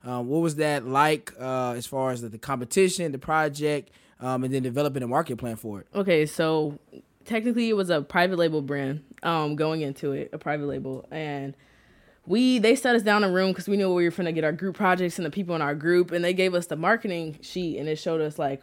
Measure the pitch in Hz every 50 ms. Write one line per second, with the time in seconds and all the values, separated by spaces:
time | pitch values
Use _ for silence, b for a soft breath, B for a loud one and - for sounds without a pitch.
0 | - 123 123 123 120 123 143 165 165 165 147 147 151 151 147 143 113 127 131 139
1 | 147 156 156 147 - - - 120 127 131 131 127 127 123 120 127 123 - 139 135
2 | 131 131 127 120 120 113 104 113 - - 135 123 123 - - 190 190 185 185 -
3 | 175 160 139 131 - - 156 156 156 156 143 143 147 151 147 143 - - b b
4 | b b b _ 123 131 131 127 131 131 135 135 127 127 117 139 147 147 135 139
5 | 127 117 123 151 170 - 123 107 127 117 113 110 - 110 101 98 - - - 202
6 | 190 190 175 156 151 151 - - 165 160 160 156 151 147 147 - - _ - -
7 | - _ _ _ _ - 226 220 214 247 233 240 233 226 220 202 190 175 170 151
8 | 143 - - 180 175 190 185 170 170 160 156 151 139 135 143 139 139 135 139 151
9 | - - - - - 170 170 160 156 147 151 151 156 156 160 160 151 139 139 -
10 | - 143 139 143 - - - 160 - 147 147 147 143 143 135 135 135 135 131 123
11 | - - 151 156 156 151 143 143 139 139 135 b b b b b b b b b
12 | b b b b _ 165 185 226 254 254 254 247 202 220 254 262 - 247 240 226
13 | 196 214 208 208 208 190 180 185 190 190 185 185 175 202 202 202 196 185 180 180
14 | 175 170 170 - 180 170 165 160 156 151 151 - 185 196 175 - 208 185 180 175
15 | 180 175 - - 170 151 - 202 190 170 170 160 151 143 147 156 151 170 175 180
16 | 175 - 170 175 175 175 185 185 190 190 180 175 170 - 156 151 170 190 226 226
17 | - 208 175 170 165 160 151 - - - - 180 180 165 - - 143 156 156 151
18 | - 175 165 160 156 151 151 - 151 139 139 135